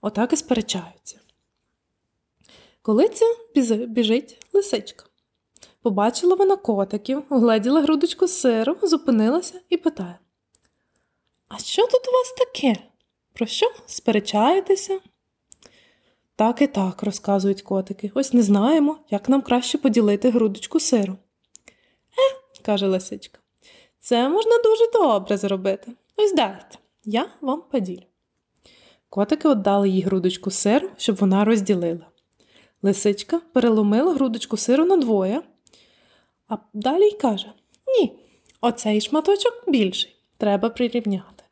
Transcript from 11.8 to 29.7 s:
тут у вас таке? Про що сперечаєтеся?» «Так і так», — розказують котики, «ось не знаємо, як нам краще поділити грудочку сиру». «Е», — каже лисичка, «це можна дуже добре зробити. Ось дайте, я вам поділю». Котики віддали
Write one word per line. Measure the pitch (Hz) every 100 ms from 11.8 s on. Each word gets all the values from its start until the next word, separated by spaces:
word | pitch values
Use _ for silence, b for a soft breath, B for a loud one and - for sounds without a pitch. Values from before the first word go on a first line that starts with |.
тут | 480 508 508
у |
вас | 508 508 -
таке? | 508 - 277 202 - _ _ _ _
Про | - 226
що | - 480 - -
сперечаєтеся?» | - - 214 202 208 233 370 381 381 - 381 _ _ _ _ _ - b b b b b b b -
«Так | 214 240
і | 285
так», — | 208 190 -
розказують | 202 190 - 196 196 196
котики, | - 196 190 196 202
«ось | 254 269
не | 240
знаємо, | 208 202 220 320 294 311 _
як | 202 220
нам | 269
краще | - 247 247 294
поділити | 269 220 208 208 247
грудочку | 233 220 196 - 320
сиру». | - 240 196 190 _ _ _ _ B B B B B
«Е», — | B 539 539 _ -
каже | - 202 196
лисичка, | 185 185 202 - _ _ _ b b b b
«це | - 240 254
можна | 370 440 466
дуже | 466 440 466
добре | 466 330 208 190 202
зробити. | 196 196 190 196 - 240 _ -
Ось | 415
дайте, | 359 214 190 - - _ _
я | 208 220 - -
вам | 277 302 -
поділю». | 262 185 180 _ _ _ _ _ _ b b b b _
Котики | - 202 302 311
віддали | 247 196